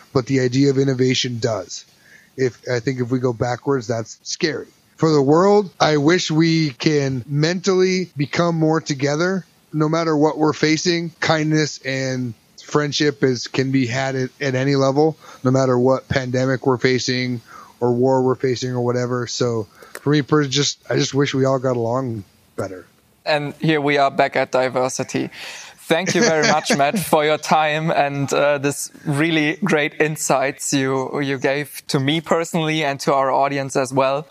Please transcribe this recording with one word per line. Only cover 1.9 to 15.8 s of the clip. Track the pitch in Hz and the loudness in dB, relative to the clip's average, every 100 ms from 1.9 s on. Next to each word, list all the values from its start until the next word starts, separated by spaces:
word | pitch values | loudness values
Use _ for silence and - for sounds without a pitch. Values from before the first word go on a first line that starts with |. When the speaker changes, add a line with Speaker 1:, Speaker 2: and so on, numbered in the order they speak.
| _ _ - _ - | _ _ -20 _ -4
Speaker 1:
If, | 131 - - | -4 -4 -6
I | 123 | -4
think | 135 127 | -4 -4
if | 120 | -2
we | 127 | -2
go | 127 | -2
backwards, | 113 123 120 - 139 110 | -2 -4 -4 -2 -2 -2
that's | 117 107 - | -6 -6 -14
scary. | - - 160 120 - _ _ - | -14 -4 -4 -4 -10 _ _ 0
For | 160 | 2
the | 151 | 4
world, | 135 156 196 208 190 - | 4 6 6 4 2 0
I | 156 151 | 2 4
wish | 143 180 - | 2 2 0
we | 156 165 165 156 | 2 2 2 0
can | 123 160 151 135 131 117 | 0 0 2 0 -4 -4
mentally | 147 156 180 196 185 185 185 175 139 | 0 0 0 0 2 2 0 -4 -4
become | 143 - 170 165 | -4 0 0 2
more | 156 160 | 2 0
together. | 156 143 143 151 175 190 - _ _ | -2 -4 -2 0 0 -2 -6 _ _
No | 151 156 | -2 0
matter | 165 165 156 | 0 0 2
what | 151 147 | 2 2
we're | 156 | 0
facing, | - 156 156 175 170 165 - | 2 0 2 0 -2 -2 -6
kindness | - 160 156 156 147 - | 0 2 2 0 0 -4
and | 135 135 135 131 123 110 _ - | -8 -6 -4 -4 -6 -10 _ -20
friendship | - 151 147 - 151 143 | -2 -2 0 0 0 2
is, | 135 120 - | 0 0 -4
can | - 131 | -4 0
be | 135 123 | 0 0
had | 127 135 131 | -2 -4 -4
at, | 127 - | -6 -4
at | 143 | -4
any | 127 135 139 | 0 0 2
level, | 135 139 156 151 - - | 2 2 0 0 -16 -4
no | 127 | 0
matter | 131 131 | 2 2
what | 123 | 2